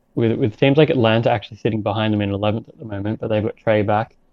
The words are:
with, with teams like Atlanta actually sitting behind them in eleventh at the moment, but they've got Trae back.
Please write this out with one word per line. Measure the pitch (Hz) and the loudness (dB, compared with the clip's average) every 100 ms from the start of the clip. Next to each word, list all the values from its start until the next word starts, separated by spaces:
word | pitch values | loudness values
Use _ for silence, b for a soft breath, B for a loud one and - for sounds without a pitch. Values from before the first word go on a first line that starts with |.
| _ | _
with, | - 117 113 | -2 0 0
with | 127 - | -2 2
teams | 139 139 | 2 4
like | 147 | 4
Atlanta | 131 113 113 120 | 4 2 2 2
actually | 117 - 107 | 0 -4 -6
sitting | 120 110 | -4 -2
behind | 104 101 110 | -4 -2 -2
them | 107 | 0
in | 101 | -2
eleventh | 98 104 110 - | -2 -2 -2 -8
at | - | -18
the | 113 | -12
moment, | 101 101 113 | -8 -6 -6
but | 113 | -2
they've | 107 | -2
got | 104 - | -2 -4
Trae | - 107 101 | 0 0 2
back. | 104 113 _ _ | 0 -2 _ _